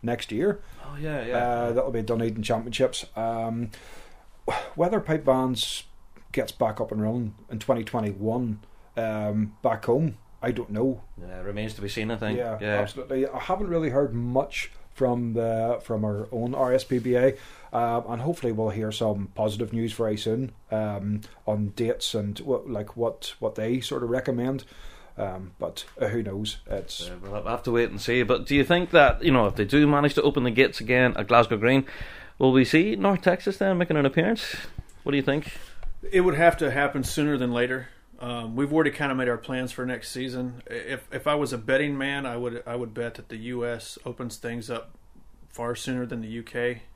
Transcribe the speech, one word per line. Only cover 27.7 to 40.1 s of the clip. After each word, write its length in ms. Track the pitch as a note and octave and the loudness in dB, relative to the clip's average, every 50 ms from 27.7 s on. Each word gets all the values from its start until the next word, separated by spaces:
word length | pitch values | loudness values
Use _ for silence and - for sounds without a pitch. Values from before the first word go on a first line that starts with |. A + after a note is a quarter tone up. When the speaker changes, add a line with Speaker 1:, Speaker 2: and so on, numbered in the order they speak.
Speaker 2:
wait 180 | A#2 A#2 A#2 - | 2 2 2 2
and 100 | - G#2 | 0 -6
see. 220 | - - A#2+ B2 | -2 0 2 2
But 240 | B2 A2 B2 - - | 4 2 2 0 0
do 100 | - C#3+ | 2 4
you 80 | C#3+ C3+ | 4 4
think 280 | - F3 F3 F3+ F3 | 6 4 2 2 6
that, 320 | - E3+ D3 C3 A#2 - - | 8 8 8 8 8 4 4
you 80 | - | 6
know, 160 | C3+ B2+ A2 G2+ | 6 6 6 4
if 80 | F#2 | 4
they 100 | - G#2 | 2 0
do 220 | F#2+ - D3 D3+ D3 | 4 6 6 8 8
manage 260 | D3 C#3+ C#3+ D3 C3+ | 6 6 4 4 4
to 80 | - | 6
open 220 | - C#3+ C#3+ D3 B2 | 4 4 4 4 0
the 80 | B2 | 2
gates 280 | A2+ A2+ C3+ - - - | 4 6 4 4 4 -2
again 360 | A2+ A2+ B2+ B2 B2+ B2 A2 - | -2 2 4 6 6 6 4 2
at 100 | G2 - | 0 6
Glasgow 300 | A#2+ A#2+ A#2 G#2+ A#2+ G#2 | 8 8 8 8 4 2
Green, 300 | G#2 A#2+ C3 C3+ C3 - - - - - - - - - - - | 4 6 6 6 4 2 -6 -10 -12 -12 -12 -16 -18 -18 -2 4
will 140 | - C3 | 4 6
we 120 | B2+ C3 C3 | 8 8 6
see 320 | - - D3 F3 G#3 A3 | 8 6 4 6 4 2
North 280 | G3+ F#3+ G3 G3 F3 - | 2 4 4 4 4 4
Texas 340 | F#3 F3+ F#3 - - F#3+ - | 2 2 2 0 -4 -2 0
then 220 | G3+ G3 F#3+ F3 | 2 2 2 2
making 180 | F3 E3+ D#3+ D3+ | 2 2 2 4
an 80 | C#3 | 4
appearance? 500 | C#3 C#3 - D#3+ G3 A#3 A3 - - - - - - - - - - - - | 4 4 4 2 2 2 -2 -2 -8 -8 -8 -10 -10 -12 -12 -14 -16 -18 -10
What 100 | - - C#3 | -4 0 0
do 40 | C#3+ | 0
you 60 | C3+ | 2
think? 300 | - C#3 D3+ D3+ - - - - - - - - - - - - - | 2 0 0 -2 -4 -10 -12 -12 -10 -10 -6 -4 -4 -4 -4 -6 0
Speaker 3:
It 100 | - F#3 | 2 4
would 140 | F3+ F3+ D#3 | 4 4 4
have 200 | D3 E3+ E3+ E3+ - | 6 6 6 6 6
to 120 | D#3+ C#3 | 0 0
happen 340 | B2 C#3+ C#3+ C#3 C#3+ D3 C3 | 2 2 0 0 0 -2 -4
sooner 320 | - - - D3 D3+ D3 | -2 0 0 0 2 2
than 160 | C3 B2+ B2 | 0 0 0
later. 380 | A#2+ A#2+ B2 B2+ B2+ C3 B2 - - - - _ - - | 2 2 2 0 0 -4 -6 -12 -18 -20 -20 _ -18 -12
Um, 360 | B2+ A#2+ A#2+ A#2+ A#2 A2+ A2+ | -8 -6 -6 -6 -6 -6 -2
we've 160 | B2 C#3 C#3+ | -2 0 2
already 200 | D3+ D#3+ D#3 C#3+ | 4 4 4 4
kinda 240 | C#3 - D3+ C#3+ C3+ | 2 0 -2 -2 0
made 120 | C3 B2+ B2 | 0 0 0
our 120 | A#2+ A#2 | 0 -2
plans 320 | - - C3 B2+ C3 B2 | -4 -6 -6 -4 -4 -6
for 160 | - - B2+ B2 | -6 -6 -6 -6
next 240 | B2+ A#2 - - | -6 -6 -8 -10